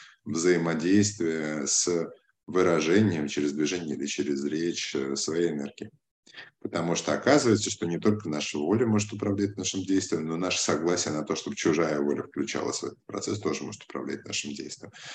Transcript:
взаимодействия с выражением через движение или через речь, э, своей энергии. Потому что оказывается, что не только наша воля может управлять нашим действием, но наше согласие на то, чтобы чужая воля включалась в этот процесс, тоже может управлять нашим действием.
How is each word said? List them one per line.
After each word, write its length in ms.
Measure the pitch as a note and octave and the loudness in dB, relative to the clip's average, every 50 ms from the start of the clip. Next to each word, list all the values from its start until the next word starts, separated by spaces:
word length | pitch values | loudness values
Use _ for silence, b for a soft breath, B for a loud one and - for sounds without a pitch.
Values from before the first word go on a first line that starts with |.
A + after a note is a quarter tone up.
| B B B B _ | B B B B _
взаимодействия 1400 | - D#2 E2 E2 F2+ F2+ E2+ E2+ E2 E2 D#2 D#2 F2 F#2+ G#2 G2+ G#2 - - F2 E2 D#2+ D#2+ D#2 D2+ D#2 D2+ C#2+ C#2+ | -6 -4 2 4 4 6 6 4 2 0 0 2 4 6 6 6 4 2 0 -2 0 0 0 -2 -2 -4 -4 -2 0
с 220 | - - - - F2 E2+ E2 D#2+ B B B B _ _ _ - | 0 2 2 2 2 0 0 -4 B B B B _ _ _ -2
выражением 800 | D#2+ F#2 F#2 F2+ E2+ D#2+ D2+ D#2+ E2+ G2+ A2 G2+ F2 D#2+ D2 C#2+ | 2 4 4 4 4 4 4 4 6 6 6 4 4 2 0 -2
через 240 | - D2 D2 D2 C#2+ | -2 -2 -2 0 0
движение 420 | D2+ D2+ D2 F2+ F2 E2+ D#2 D2 - | 0 0 0 0 -2 -4 -6 -6 -4
или 80 | C#2 C#2+ | -6 -4
через 360 | - - D2 C#2+ C#2+ C#2 C#2 | -4 -4 -2 -2 -2 -2 -2
речь, 500 | C#2+ D2+ D#2 E2 E2+ E2 - - - - | -2 -2 -2 -2 -2 -2 -4 -6 -4 -4
э, 200 | D2 C2+ C2+ C#2 C#2 | -4 -4 -2 -4 -4
своей 340 | - - D#2 E2 F2 E2+ | -4 -2 0 0 0 0
энергии. 400 | D#2 D2 C#2 C#2+ - - - - - _ _ _ _ _ B B B B B B B _ | 0 -2 -6 -8 -10 -12 -14 -14 -14 _ _ _ _ _ B B B B B B B _
Потому 340 | - - - F2+ E2 E2+ E2+ | -10 -6 -4 -2 0 0 0
что 180 | E2 - - D2+ | 0 0 -2 -2
оказывается, 560 | - - A#2+ C3+ D3 B2+ B2 A2 G#2 - - | 0 4 6 6 6 6 6 4 4 2 0
что 140 | - - - E2+ | -4 -4 -4 -2
не 120 | E2+ E2 | -2 0
только 300 | - G#2+ G#2 G#2 - E2 | 2 2 2 2 0 -4
наша 280 | D2+ D2 D2+ - - D2+ | -4 -2 -4 -4 -4 -2
воля 280 | D2 D#2+ G2 A2 B2+ A#2 | 0 2 2 4 4 4
может 260 | A2 G#2 G2+ G#2 - | 4 2 2 0 -4
управлять 440 | G#2 - G#2 G2+ G2 G2+ G2 - - | -4 -2 -2 0 0 0 -2 -2 -4
нашим 260 | F#2 - - F#2+ F#2+ | -6 -4 -4 -4 -2
действием, 440 | F#2 F#2+ F#2+ F2+ - F2 D#2+ D#2+ D#2+ | 0 0 0 2 0 -2 -2 -2 -2
но 100 | E2 E2 | -2 -2
наше 220 | F2+ F2+ F2 - | -2 0 0 0
согласие 520 | - - E2+ D2+ D#2+ E2+ F2 F2 - D#2 D2+ | 0 0 0 2 2 2 2 2 0 -2 -2
на 100 | D#2 D2+ | -4 -4
то, 120 | - D#2+ | -4 -4
чтобы 200 | D#2 - D2+ C#2+ - | -4 -4 -6 -6 0
чужая 420 | - F2 D#2 D#2 E2 D#2+ D2+ D2 | 2 2 4 4 2 2 2 2
воля 220 | C#2+ C#2+ C#2 C2+ C#2 | 2 0 0 -2 -4
включалась 560 | - - D2 C#2 C2+ - - - - - - | -6 -4 -4 -4 -2 -4 -4 -2 -2 -4 -4
в 60 | - | -6
этот 140 | C#2+ - - _ - | -8 -8 -10 _ -10
процесс, 320 | - - - - G2+ - | -8 -6 -4 -4 -4 -2
тоже 240 | - D#2+ D2+ C#2 C2+ | -2 -2 -2 -2 -4
может 200 | - - - - | -8 -10 -12 -12
управлять 400 | - - C2+ B1+ C#2 D2+ C#2+ - | -10 -10 -8 -6 -6 -8 -8 -8
нашим 280 | - - - - D2 C#2+ | -8 -6 -6 -6 -6 -8
действием. 380 | C#2 - - - - - - B B B B B | -10 -10 -12 -12 -14 -16 -16 B B B B B